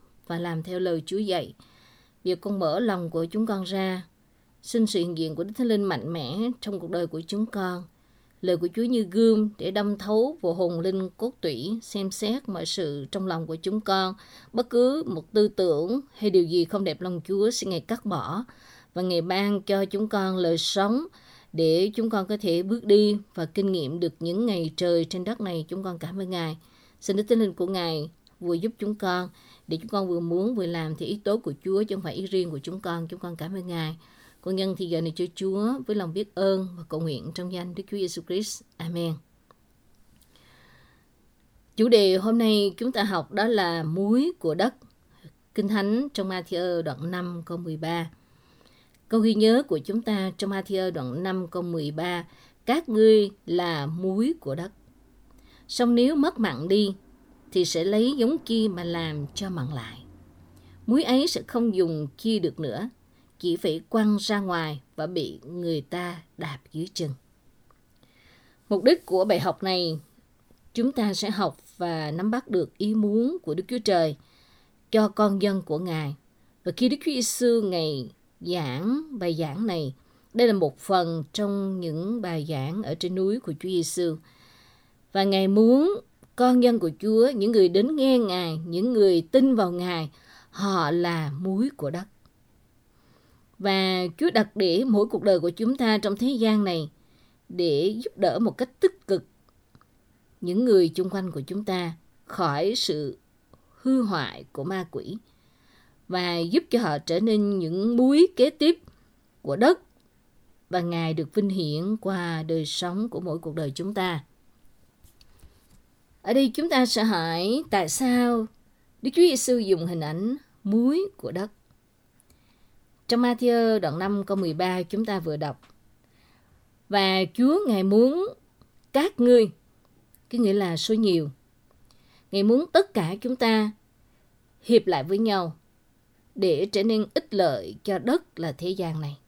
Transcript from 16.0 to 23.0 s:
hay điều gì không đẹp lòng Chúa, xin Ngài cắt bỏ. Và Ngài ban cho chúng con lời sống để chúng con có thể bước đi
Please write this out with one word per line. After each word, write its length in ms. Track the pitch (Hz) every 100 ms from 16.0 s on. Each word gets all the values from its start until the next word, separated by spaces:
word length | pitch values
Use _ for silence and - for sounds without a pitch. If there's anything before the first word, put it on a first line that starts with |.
| -
hay 160 | - 214
điều 140 | 185
gì 200 | 170 175
không 200 | 165 202
đẹp 160 | 190 151
lòng 200 | 180 175 165
Chúa, 220 | 196 214
xin 200 | 240 190
Ngài 100 | 175
cắt 260 | - 233 214
bỏ. 380 | 170 95 185 247 - - - _
Và 80 | 175
Ngài 200 | 185 175
ban 400 | 170 185 202 202
cho 220 | 196 196
chúng 240 | 196 202 214
con 280 | 202 190 185
lời 220 | 170 165
sống 480 | - 202 202 247 349 - - - _
để 380 | 156 160 165 202
chúng 160 | 214 220
con 160 | 214 190
có 100 | 208
thể 220 | 196 170
bước 220 | 190 233
đi 340 | 208 202